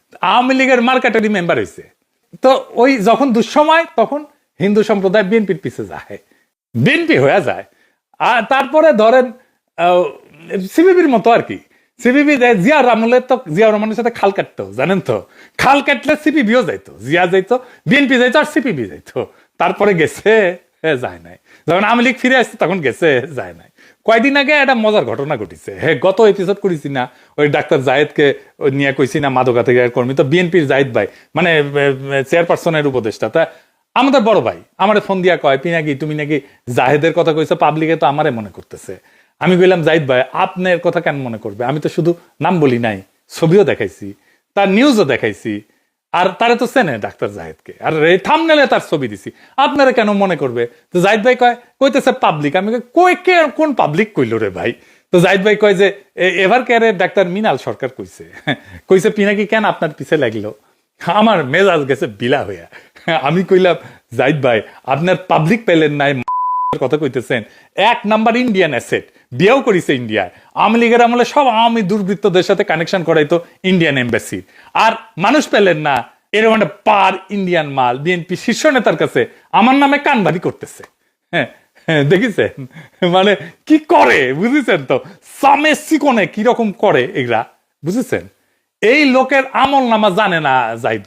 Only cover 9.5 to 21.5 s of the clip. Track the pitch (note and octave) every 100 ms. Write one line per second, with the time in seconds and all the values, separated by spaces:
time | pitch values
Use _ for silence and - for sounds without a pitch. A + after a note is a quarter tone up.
9.5 | _ _ - F3 F3+ D3+ - _ - -
10.5 | G3 F#3+ - F#4 F4+ D#4+ A#3 A#3 A3 -
11.5 | F#2+ - _ _ - A#3+ C4+ D4 C#4 B3
12.5 | A3 G3 D4+ - A3 A3+ B3 B3 C4 E3
13.5 | D#3+ A3 G#3+ G#3+ A3 A#3 A#3 G3+ G3 C3+
14.5 | - G2 G#2 D3+ F#3+ C3 G#2+ - - -
15.5 | - - C#4+ D4 C4+ C4+ D4+ D#4 D4 G#3+
16.5 | B3 E3+ G2 - - A#2 E3+ F3+ F#3+ F#3
17.5 | B3+ - - D#3 C4+ C4+ B3+ B3 G#3+ G3
18.5 | D#4 B3 D#3 G2 D2+ - C3 G#2+ _ _
19.5 | - E3+ F#3+ G#3 F3 - - G3+ A3 F#3
20.5 | F3+ _ _ D#3+ C3 A2+ F2 E2+ F#2 _